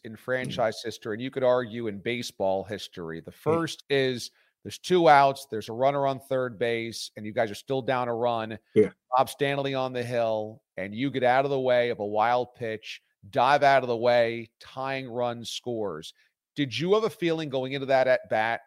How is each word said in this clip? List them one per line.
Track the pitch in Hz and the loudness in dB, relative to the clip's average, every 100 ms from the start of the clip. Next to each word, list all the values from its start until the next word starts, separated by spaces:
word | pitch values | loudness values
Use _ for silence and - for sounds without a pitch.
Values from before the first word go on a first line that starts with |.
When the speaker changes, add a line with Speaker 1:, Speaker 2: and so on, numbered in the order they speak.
Speaker 1:
in | 113 110 | -16 -12
franchise | - 127 131 117 113 110 | -6 -4 -4 -2 -2 -2
history, | 113 - 117 | -8 -8 -8
and | 107 | -6
you | 131 | -6
could | 135 | 0
argue | 123 127 117 117 113 | 2 2 0 -6 -8
in | 101 | -6
baseball | 117 120 117 - 95 95 | -4 -4 -6 -2 0 0
history. | 92 101 - - 82 82 | -4 -10 -10 -12 -10 -12
The | - | -14
Speaker 2:
Yeah. | - | -6
Speaker 1:
first | 151 165 160 - - | -2 0 -2 -8 -2
is | 139 131 120 - _ _ _ | 0 0 -2 -8 _ _ _
there's | 104 - | -16 -10
two | - 180 165 | 0 6 8
outs, | 143 139 131 - | 8 6 2 -6
there's | 110 110 | -8 -6
a | |
runner | 113 131 143 135 | 0 2 2 -2
on | 131 | -2
third | - 131 127 98 | -4 -2 -2 -2
base, | 117 117 113 104 - 117 | -2 -2 -6 -10 -14 -12
and | |
you | 107 | -6
guys | 120 110 | -2 -2
are | |
still | 101 - 135 | -4 -4 -4
down | 123 127 120 | 0 -2 -2
a | |
run. | 117 120 117 110 110 _ | -2 -2 -2 -4 -10 _
Speaker 2:
Yeah. | 107 95 - - 127 | 2 2 -2 0 2
Speaker 1:
Bob | 123 | 2
Stanley | - 139 139 139 | 0 -2 -2 -2
on | 135 131 | -2 -4
the | 127 | -4
hill, | 120 123 113 110 107 110 _ - | -4 -2 0 -2 -4 -12 _ -10
and | 98 | -8
you | 107 139 | -4 -4
get | 123 | 0
out | 123 131 | 2 4
of | 139 | 2
the | 135 | 0
way | 127 123 120 | 2 2 2
of | 110 | -2
a | 104 | -2
wild | 104 113 123 123 | 2 2 2 -2
pitch, | - 117 110 - - _ _ 98 | -8 -8 -8 -12 -18 _ _ -4
dive | 135 127 143 | 2 4 6
out | 139 135 | 6 6
of | 123 | 4
the | 117 | 2
way, | 120 120 117 117 113 _ | 4 4 4 -2 -10 _
tying | - 131 135 135 131 | -16 -10 -8 -8 -8
run | 120 120 120 | -4 -4 -6
scores. | 110 - 123 117 98 80 - - _ _ _ - | -10 -10 -6 -4 -4 -8 -12 -20 _ _ _ -6
Did | 135 113 | -6 -2
you | 175 | 2
have | 214 | 2
a | 220 | 0
feeling | - 170 160 151 | -2 -4 -2 -4
going | 131 131 | -4 -4
into | 139 131 | -4 2
that | 131 127 | 4 4
at | 127 101 | 2 0
bat | 113 113 117 | -2 0 -2